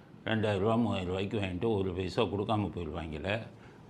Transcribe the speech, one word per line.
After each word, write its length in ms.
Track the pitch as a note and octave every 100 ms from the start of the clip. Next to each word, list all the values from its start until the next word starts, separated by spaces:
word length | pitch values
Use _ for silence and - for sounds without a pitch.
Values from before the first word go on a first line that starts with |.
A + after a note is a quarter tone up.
| - - -
ரெண்டாயிரம் 340 | A2 G#2+ G2
ரூபா, 160 | G#2+ A2+
மூவாயிரம் 320 | A2 G2 F2+
ரூபாய்க்கு 320 | F#2+ G2+ A2
வாங்கிட்டு 360 | F#2+ F2 A#2 G2+
ஒரு 180 | F#2+
பைசா 300 | F2 F#2 B2
கொடுக்காம 460 | G2 G2 G#2 G#2+ F2+
போயிடுவாங்களே, 680 | D#2+ D#2+ E2 D#2+ D2+ F2+ A2 A2 - - -